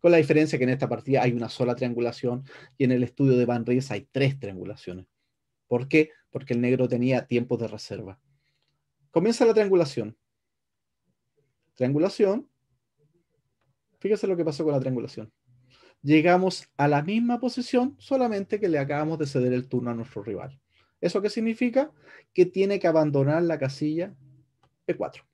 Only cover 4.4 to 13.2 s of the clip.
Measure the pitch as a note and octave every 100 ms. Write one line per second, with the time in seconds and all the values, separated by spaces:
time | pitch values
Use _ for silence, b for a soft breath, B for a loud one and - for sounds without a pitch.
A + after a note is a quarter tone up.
4.4 | G2+ F#2+ F#2 G#2+ - F2+ F#2 _ _ _
5.4 | _ _ _ B2 C3+ D#3 D#3 b b C3+
6.4 | C#3 A#2+ B2 B2+ B2 B2 B2 B2+ - A#2+
7.4 | B2 A#2+ A2+ G#2+ - G2+ G2 G2 _ _
8.4 | _ _ _ _ _ _ _ E3+ G3+ A3+
9.4 | A#3 G#3+ G3+ F#3+ D3+ - G#2+ - _ _
10.4 | _ _ _ _ _ _ _ _ _ _
11.4 | _ _ _ _ B2+ C#3+ F3+ - G3+ G#3+
12.4 | - _ _ _ _ _ _ _